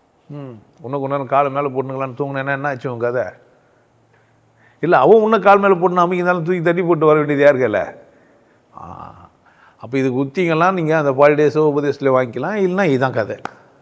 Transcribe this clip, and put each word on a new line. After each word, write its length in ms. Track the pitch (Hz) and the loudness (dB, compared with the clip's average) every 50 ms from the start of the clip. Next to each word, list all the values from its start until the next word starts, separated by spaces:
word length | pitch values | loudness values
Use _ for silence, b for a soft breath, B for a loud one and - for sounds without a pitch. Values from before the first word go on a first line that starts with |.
| _ _ _ _ _ - | _ _ _ _ _ -18
"ம், 300 | 147 147 139 131 120 107 101 _ _ _ | -16 -16 -16 -16 -18 -20 -20 _ _ _
உனக்கு 200 | - 117 135 143 | -12 -8 -6 -6
ஒன்று 260 | 135 131 139 143 135 | -4 -4 -4 -4 -4
காலை 240 | 120 131 135 143 139 | -2 0 0 0 0
மேலே 160 | 135 139 147 | -2 -4 -4
போட்டுங்களான்னு 520 | 143 127 131 131 135 135 131 135 135 123 120 | -4 -4 -4 -6 -6 -6 -8 -8 -8 -6 -8
தூங்குனேன்னா 340 | 143 139 139 135 135 139 139 | -8 -6 -6 -6 -6 -4 -6
என்ன 160 | 135 139 147 | -4 -4 -6
ஆச்சு 240 | 139 123 - 139 123 | -8 -6 -8 -8 -8
உன் 60 | 117 | -4
கதை?" 260 | 113 120 120 127 107 90 - - _ _ _ _ _ _ _ _ _ _ _ _ _ _ _ _ _ _ _ _ _ _ _ b b b b b | -4 -4 -2 -2 -4 -6 -8 -12 _ _ _ _ _ _ _ _ _ _ _ _ _ _ _ _ _ _ _ _ _ _ _ b b b b b
இல்ல, 180 | - 156 175 143 | -2 2 2 4
அவன் 220 | 127 147 208 226 | 6 6 6 6
உன்னை 180 | 214 220 226 214 | 6 4 2 2
கால் 200 | 180 202 196 202 | 4 6 4 6
மேலே 160 | 196 202 190 | 6 4 2
போட்டுன்னு 260 | 170 170 185 180 185 | 2 2 0 2 2
அமைக்கிருந்தாலும் 420 | 175 175 185 180 175 180 180 180 160 | 2 2 0 -2 0 0 0 0 0
தூக்கி 200 | 165 185 180 160 | -2 -2 0 0
தட்டி 200 | 175 170 175 185 | 0 0 0 2
போட்டு 240 | 165 175 156 160 | 0 0 2 4
வர 160 | 156 151 156 147 | 4 4 4 2
வேண்டியது 200 | 143 147 139 143 | 0 0 2 2
யார் 280 | 143 143 127 131 110 | 2 2 2 0 0
கையில? 240 | 104 95 82 - - - - _ b b b b b b b b b b b _ - | 0 -2 -4 -4 -10 -16 -20 _ b b b b b b b b b b b _ -20
ஆ, 380 | - - 85 87 - - - 107 95 90 - _ _ b b b b b b b b | -20 -20 -18 -18 -18 -18 -20 -20 -20 -20 -20 _ _ b b b b b b b b
அப்ப 200 | - 113 127 139 | -16 -8 -4 -2
இதுக்கு 260 | 131 135 123 127 143 | -2 -2 0 -2 -4
உத்திங்கெல்லாம் 480 | 135 135 190 180 165 160 156 170 185 190 | -4 -2 -4 -2 0 0 2 2 0 0
நீங்க 260 | 185 160 151 156 160 | 0 -2 0 0 0
அந்த 140 | 151 143 131 | 0 0 2
பாலிடேஸோ 460 | 131 147 151 151 143 151 147 123 151 | 2 4 2 4 4 2 2 2 2
உபதேசத்துல 520 | 156 151 143 147 143 143 135 - 139 135 | 0 2 0 0 -2 -2 -4 -2 0 0
வாங்கிக்கலாம், 440 | 131 127 127 120 110 120 131 170 208 | 2 2 0 -2 -4 -8 -6 -6 -4
இல்லைன்னா 280 | 214 196 180 180 190 202 | -2 -2 -2 0 0 0
இதுதான் 300 | 170 135 127 131 131 113 | 0 0 0 0 -2 -2
கதை. 280 | 120 107 101 110 - - - B B B B B B | -2 -4 -6 -6 -12 -14 -16 B B B B B B